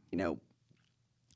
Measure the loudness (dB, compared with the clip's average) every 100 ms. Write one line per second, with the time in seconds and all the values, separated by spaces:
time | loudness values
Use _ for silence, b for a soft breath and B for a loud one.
0 | -6 0 0 -2 -8 _ _ -20 _ _
1 | _ _ _